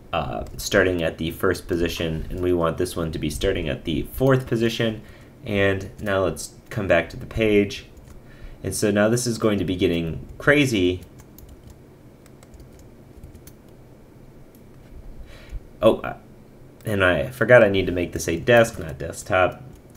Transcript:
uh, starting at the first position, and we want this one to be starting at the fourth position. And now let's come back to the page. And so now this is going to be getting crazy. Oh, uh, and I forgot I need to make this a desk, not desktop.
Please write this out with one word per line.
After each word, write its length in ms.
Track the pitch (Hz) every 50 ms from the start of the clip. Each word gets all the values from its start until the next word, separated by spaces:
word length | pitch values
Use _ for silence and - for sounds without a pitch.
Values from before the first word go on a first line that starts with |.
| - - -
uh, 320 | 82 73 65 57 52 - - -
starting 440 | - - - - 101 92 92 90 87
at 180 | 80 80 - -
the 120 | 80 82
first 380 | 82 - - 95 87 - - -
position, 580 | 90 85 85 82 - - 87 82 80 78 - -
and 120 | - 92
we 120 | 90 90 90
want 240 | 85 82 82 80
this 200 | - 90 - -
one 160 | 90 85 80 76
to 80 | 78
be 100 | 80 76
starting 380 | 76 - 95 98 95 98 82 73
at 160 | 65 - -
the 180 | 82 78 67 - - -
fourth 360 | - 131 135 131 131 131 -
position. 520 | 123 113 113 113 113 - 117 113 110 107 - - - - - - - - -
And 440 | - 104 98 98 98 98 95 98 - - - 107
now 220 | 104 98 95 95
let's 300 | 85 78 - - - - - - -
come 180 | - 113 98 87
back 200 | 85 85 82 -
to 60 | -
the 100 | - -
page. 600 | - - 113 110 107 104 101 101 101 - - - - - - - - - - - - - - - - - - -
And 100 | 101 98
so 160 | - 110 104
now 180 | 101 104 104 110
this 200 | 120 123 123 120
is 100 | 110 -
going 220 | 113 110 104 98
to 40 | 90
be 120 | 85 92
getting 500 | 85 95 85 85 85 82 80 78 - - - - -
crazy. 640 | - 147 143 147 143 123 113 98 90 90 90 90 - - - - - - - - - - - - - - - - - - - - - - - - - - - - - - - - - - - - - - - - - - - - - - - - - - - - - - - - - - - - - - - - - - - - - - - - - - - - - - - - - - - - - - - - - - - - - - - -
Oh, 180 | - 113 - -
uh, 160 | - - - - - - - - - - - - - - - - -
and 200 | - 104 98 92
I 240 | 90 87 73 69 -
forgot 340 | - - 113 104 123 120 110
I 60 | 101
need 180 | 98 95 90
to 60 | 90 87
make 180 | 90 85 82
this 160 | - 82 -
a 100 | 87 85
desk, 400 | 82 78 - 120 117 113 - - -
not 180 | 85 80 69 67
desktop. 640 | 73 85 - - - - 98 92 90 85 - - - - - - - - -